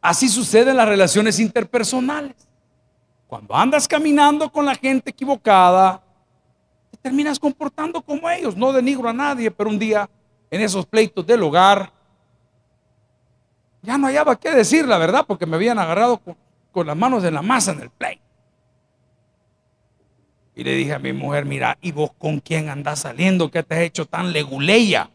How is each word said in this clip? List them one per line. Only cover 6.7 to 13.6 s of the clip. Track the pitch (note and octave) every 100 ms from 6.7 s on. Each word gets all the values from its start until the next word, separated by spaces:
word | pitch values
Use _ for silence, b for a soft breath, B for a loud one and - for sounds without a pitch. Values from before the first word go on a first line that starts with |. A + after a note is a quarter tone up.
| _ _
te | -
terminas | C4+ C4 D4 C#4+
comportando | D4 C4+ C#4+ - D#4 E4
como | - D4 E4
ellos. | F4 D#4+ F3+
No | B3+
denigro | C4+ B3 C#4 A#3
a |
nadie, | A#3 C#4+ C4+ A3+
pero | - G#3
un | G#3+
día | A3 G#3+ G3+ _ _ _ _
en | E3+
esos | G#3+ F#3+ F3
pleitos | A3 A3 - E3
del | A#3
hogar, | E3+ D#3 F#3+ G3+ F#3+ _ _ _ _ _ _ _ _ _ _ _ _ _ _ _ _ _